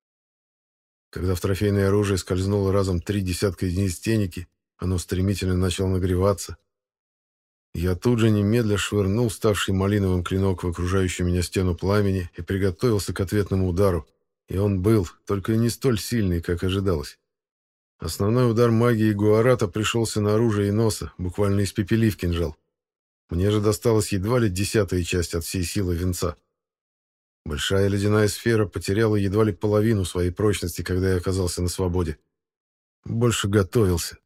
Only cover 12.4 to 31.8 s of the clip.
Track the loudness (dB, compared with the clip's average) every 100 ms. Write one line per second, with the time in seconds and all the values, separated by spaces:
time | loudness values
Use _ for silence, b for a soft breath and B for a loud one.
12.4 | -6 -2 -2 0 0 0 -2 -6 -2 -2
13.4 | 0 0 0 2 2 2 -6 _ _ _
14.4 | -8 -2 0 2 2 2 0 -8 -6 -4
15.4 | -2 0 0 0 -2 -2 -2 -2 0 -2
16.4 | -2 -2 0 0 0 -2 -4 -16 _ _
17.4 | _ _ _ _ _ -12 -10 -2 0 4
18.4 | 2 4 4 4 4 4 2 2 4 4
19.4 | 4 2 0 -2 -2 -2 -2 0 0 2
20.4 | 2 2 0 2 0 -2 -10 -8 -8 -2
21.4 | 0 0 -2 -2 0 2 2 0 -2 -2
22.4 | -4 -6 _ _ _ _ _ _ -8 -2
23.4 | 2 2 2 0 2 2 0 -2 0 2
24.4 | 0 0 0 0 0 -2 -2 -2 -2 -4
25.4 | -4 -4 -4 -2 -2 -2 -2 -2 -6 -6
26.4 | _ _ _ _ _ _ _ _ _ _
27.4 | -10 -6 -2 0 2 0 2 2 2 0
28.4 | 0 0 0 -4 -2 0 2 2 0 2
29.4 | 0 0 0 2 2 0 -2 -2 -2 0
30.4 | 0 0 -4 -6 -4 0 0 0 -2 -2
31.4 | -2 -4 -4 -2